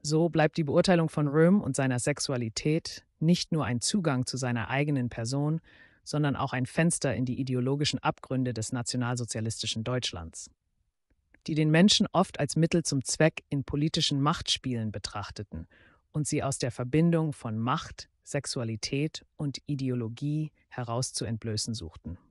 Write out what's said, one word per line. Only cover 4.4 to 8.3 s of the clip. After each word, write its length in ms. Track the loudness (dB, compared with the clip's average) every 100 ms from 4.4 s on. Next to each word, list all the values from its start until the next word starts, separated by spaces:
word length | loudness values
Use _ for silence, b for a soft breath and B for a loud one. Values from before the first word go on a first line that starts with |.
| -2 -2 -2
eigenen 400 | 0 2 0 -2
Person, 500 | -4 -4 -2 0 -2 b b b b
sondern 320 | -6 0 0 0
auch 180 | -2
ein 100 | -2
Fenster 500 | -2 2 2 2 -2
in 120 | -2 -2
die 120 | -4
ideologischen 600 | -2 -2 0 0 0 0
Abgründe 560 | -2 -4 -6